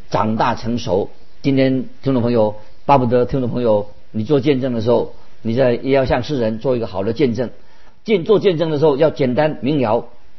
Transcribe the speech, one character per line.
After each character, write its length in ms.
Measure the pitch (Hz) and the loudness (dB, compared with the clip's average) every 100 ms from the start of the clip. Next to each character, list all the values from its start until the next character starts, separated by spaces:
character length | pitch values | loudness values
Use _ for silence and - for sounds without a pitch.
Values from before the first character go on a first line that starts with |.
| - | -4
长 260 | 92 110 110 | -2 0 2
大 180 | 131 | 0
成 220 | 107 117 120 | 0 -2 -4
熟。 320 | 101 92 - - - - | 0 0 -2 -6 -10 -4
今 160 | 143 135 | 0 2
天 300 | 135 131 117 - | 2 2 -4 -4
听 100 | 135 | -2
众 80 | 131 | 0
朋 100 | 117 | 2
友， 260 | 120 107 - - - | 2 2 0 -10 -6
巴 140 | - 139 | 4 4
不 80 | 120 | 4
得 180 | 123 | 2
听 160 | 123 139 | 2 0
众 80 | 120 | -2
朋 140 | 120 | 0
友 260 | 120 104 101 - - | 2 2 0 -10 -8
你 100 | 110 | -6
做 160 | 110 143 | 0 2
见 220 | 147 131 | 2 0
证 140 | 131 | 0
的 80 | 117 | -2
时 80 | 110 | 2
候， 240 | 113 - - - - | 2 2 -6 -10 -6
你 140 | 113 | -2
在， 180 | 120 127 | 2 2
也 180 | 120 135 | 2 2
要 120 | 135 | 2
向 180 | 131 139 | 2 0
世 160 | 120 143 | -2 -2
人 200 | 110 110 | -2 -2
做 180 | 135 123 | -2 -2
一 20 | |
个 80 | 110 | -2
好 160 | 92 | -4
的 120 | 101 | -4
见 200 | 117 135 | 0 0
证。 140 | 107 101 - - - - - | 0 -4 -6 -14 -14 -16 -10
见-， 200 | - 202 | -2 0
做 140 | 160 196 | 2 2
见 180 | 196 156 | 4 0
证 140 | 160 | 0
的 80 | 147 | 2
时 80 | 156 | 2
候 100 | 135 | 4
要 140 | 156 | 2
简 240 | - 131 | 2 0
单 240 | 120 156 120 | 2 0 0
明 180 | 123 151 | -2 0
了， 300 | 113 113 - - - | 2 0 -2 -12 -14